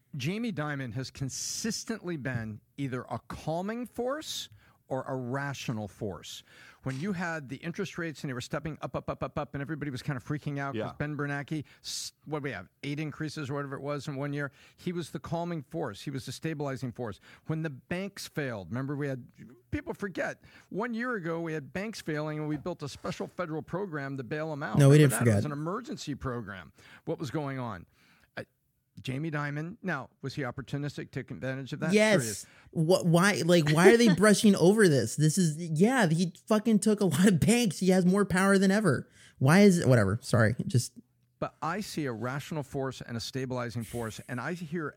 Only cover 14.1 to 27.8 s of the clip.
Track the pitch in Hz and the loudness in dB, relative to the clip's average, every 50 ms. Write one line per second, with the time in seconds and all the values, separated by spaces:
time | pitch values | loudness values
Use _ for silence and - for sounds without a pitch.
14.1 | 143 131 143 143 143 143 147 131 - _ - - _ _ - 180 175 175 165 - | -6 -6 -6 -4 -4 -4 -6 -6 -8 _ -20 -20 _ _ -8 -6 -6 -6 -8 -8
15.1 | - 156 - - 165 170 170 175 170 160 123 - - 165 160 120 101 - - 151 | -10 -12 -8 -6 -6 -4 -4 -4 -6 -8 -8 -8 -8 -6 -6 -6 -8 -10 -10 -8
16.1 | 135 131 - - 127 - - 160 160 143 147 139 131 120 135 123 107 - 123 110 | -8 -8 -8 -10 -12 -8 -8 -8 -6 -4 -6 -6 -6 -6 -8 -8 -8 -8 -8 -8
17.1 | 92 - _ - - - _ - 160 160 160 165 135 123 - _ 175 180 196 196 | -8 -12 _ -20 -20 -18 _ -6 -6 -4 -4 -6 -8 -10 -8 _ -6 -6 -6 -8
18.1 | - - - - - 160 147 131 117 101 92 80 110 123 135 139 147 139 147 139 | -10 -12 -14 -8 -6 -4 -4 -4 -4 -6 -8 -6 -6 -6 -4 -4 -4 -4 -4 -4
19.1 | 135 127 123 - _ - - - 254 _ _ _ - 294 285 339 - - 202 202 | -4 -6 -10 -16 _ -20 -20 -20 -20 _ _ _ -8 -8 -6 -8 -8 -8 -8 -8
20.1 | 160 - 277 165 135 - - - - - _ _ - 175 226 247 226 220 240 254 | -4 -4 -6 -6 -6 -10 -16 -20 -20 -20 _ _ -6 -6 -6 -4 -4 -4 -4 -4
21.1 | 240 208 156 170 165 165 170 165 156 156 135 - - 185 202 226 208 - - - | -4 -4 -4 -4 -4 -4 -4 -4 -6 -6 -8 -8 -8 -6 -6 -6 -8 -8 -6 -4
22.1 | 151 147 151 156 151 151 151 151 151 143 127 180 170 - 147 135 - - - 175 | -4 -2 -2 -4 -4 -4 -4 -4 -4 -4 -4 -8 -8 -6 -8 -12 -12 -10 -10 -10
23.1 | 165 - 196 - - - 180 156 156 156 131 - - 175 208 190 151 147 139 135 | -8 -6 -8 -10 -6 -8 -6 -6 -6 -8 -6 -6 -6 -6 -4 -4 -6 -6 -6 -6
24.1 | 139 135 123 107 151 151 156 160 151 139 151 - - 151 139 139 143 156 151 139 | -6 -8 -8 -6 -6 -6 -4 -6 -6 -6 -6 0 4 6 8 10 10 10 8 8
25.1 | - - 120 120 107 101 104 - 143 143 151 165 190 247 240 320 226 - - 156 | 6 4 4 4 4 4 2 0 -4 -6 -6 -6 -6 -8 -8 -10 -10 -10 -8 -8
26.1 | 135 - - 135 120 120 110 90 101 92 80 - _ _ - - - - _ - | -8 -6 -6 -6 -6 -6 -8 -10 -12 -12 -14 -18 _ _ -20 -20 -20 -14 _ -8
27.1 | 165 165 165 120 - 160 147 139 135 131 123 117 101 87 | -8 -6 -6 -6 -4 -4 -4 -4 -6 -6 -6 -6 -8 -10